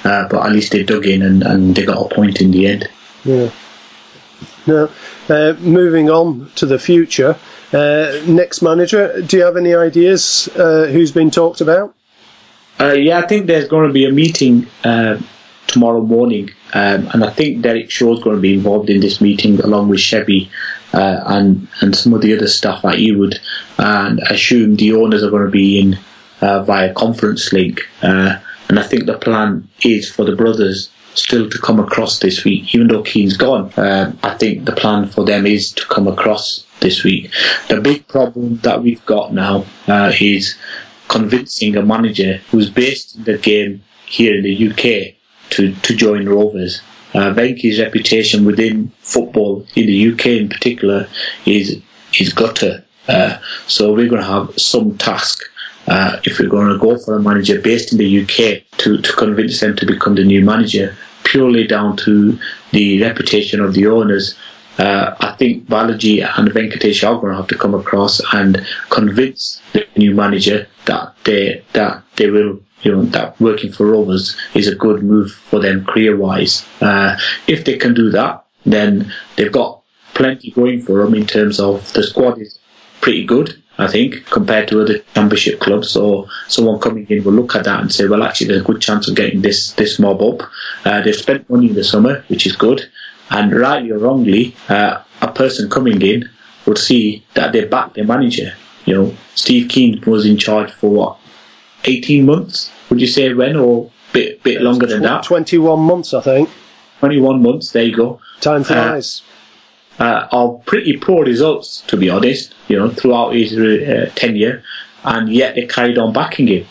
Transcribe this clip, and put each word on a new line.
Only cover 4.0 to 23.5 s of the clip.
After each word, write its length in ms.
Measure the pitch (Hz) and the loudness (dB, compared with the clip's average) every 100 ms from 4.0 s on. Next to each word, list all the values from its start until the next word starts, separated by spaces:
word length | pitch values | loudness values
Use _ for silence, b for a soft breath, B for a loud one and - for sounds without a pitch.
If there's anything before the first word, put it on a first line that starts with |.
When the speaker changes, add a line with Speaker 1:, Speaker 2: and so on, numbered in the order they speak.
| - - - - - - - | -20 -20 -20 -20 -20 -6 0
Speaker 2:
Now, 240 | 156 151 B B B - | 2 0 B B B -2
uh, 260 | 151 151 160 | 2 2 0
moving 500 | 175 175 180 165 151 | 2 4 4 4 4
on 400 | 160 170 127 139 - | 4 2 -2 -10 -6
to 100 | 143 | 0
the 120 | 131 | 0
future, 600 | - 170 160 - 135 156 B B B | 4 2 4 0 0 0 B B B
uh, 480 | 147 147 151 156 143 160 | 0 2 0 0 -4 2
next 340 | 170 175 - | 2 2 0
manager, 600 | 170 165 175 214 202 190 | 0 2 2 2 0 -2
do 140 | 175 190 | 0 2
you 80 | |
have 120 | 175 175 | 2 2
any 180 | 175 | 0
ideas, 760 | 170 165 160 175 185 - - - - | 2 2 4 4 4 0 -4 -4 0
uh, 300 | 170 156 156 | 2 4 2
who's 260 | 151 160 | 2 2
been 180 | 165 156 | 2 2
talked 300 | 170 170 170 | 2 0 0
about? 340 | 156 180 202 _ _ b b b b b _ - | 0 0 0 _ _ b b b b b _ -4
Speaker 1:
Uh, 120 | 143 | 2
yeah, 260 | 143 147 175 | 4 4 2
I 80 | 170 | 0
think 200 | 208 180 | -2 2
there's 220 | 160 139 | 0 2
gonna 240 | 156 156 | 2 2
be 140 | 139 135 | 4 2
a 40 | |
meeting, 560 | 139 160 160 131 120 120 - | 4 2 2 4 4 2 -4
uh, 340 | 117 117 113 107 - - - - - | -2 0 0 -2 -8 -16 -20 -20 -2
tomorrow 340 | 123 117 117 | 2 2 2
morning, 500 | 110 117 123 107 98 - - | 2 2 2 -2 -6 -14 -6
um, 360 | 107 101 98 98 | -2 0 -2 0
and 100 | 123 | 0
I 80 | 104 | 0
think 300 | - 151 117 | 0 -2 0
Derek 300 | 117 117 117 | -2 -2 -4
Shaw's 320 | - 120 117 | 0 0 2
gonna 160 | 113 104 | 0 0
be 140 | 95 | 2
involved 340 | 98 101 104 104 | 2 2 0 2
in 100 | 98 | 2
this 200 | 98 - | 0 2
meeting 400 | 104 101 107 98 | 2 2 2 2
along 280 | 104 104 101 | 2 2 2
with 120 | 95 | 0
Shebby, 500 | - 110 107 95 95 B B B - | 0 -2 0 -2 -2 B B B -4
uh, 280 | - 95 92 - | 0 0 -2 -2
and, 420 | 98 98 95 - - | 2 2 2 -2 -2
and 140 | 101 | 0
some 200 | 95 123 | 2 2
of 80 | 113 | 2
the 120 | 107 | 2
other 140 | 107 104 | 2 0
staff 360 | - 104 92 | 0 -2 -2
at 100 | 104 | -2
Ewood, 440 | 107 107 101 98 92 B | 2 2 2 0 -2 B